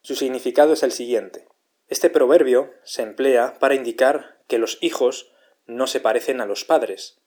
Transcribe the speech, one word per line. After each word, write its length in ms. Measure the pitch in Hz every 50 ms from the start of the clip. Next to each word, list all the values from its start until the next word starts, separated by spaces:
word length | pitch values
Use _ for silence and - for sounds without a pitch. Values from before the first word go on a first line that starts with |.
Su 160 | _ - 135
significado 560 | - - 131 131 127 - 127 120 - 147 156 160
es 100 | - -
el 100 | 127 -
siguiente. 560 | - 120 120 123 110 98 92 - - - _ _ _ _ _ _ _ _ _
Este 200 | 135 - - 170
proverbio 640 | - 151 135 123 147 170 151 131 123 120 139 - - _ _
se 200 | - - - 120
emplea 560 | 107 101 - 135 135 131 120 117 127 - -
para 160 | 135 135 139
indicar 640 | 135 127 120 113 - - 160 147 147 - - _ _ _
que 100 | _ 127
los 220 | 113 113 110 - -
hijos 500 | - 165 160 - 131 123 131 - - _ _ _ _ _ _ _ _
no 200 | - 117 120 131
se 140 | 127 - 120
parecen 400 | - 113 110 123 - - 135 127
a 60 | 117
los 180 | 101 101 - -
padres 560 | - 160 147 117 104 95 98 - - _ _ _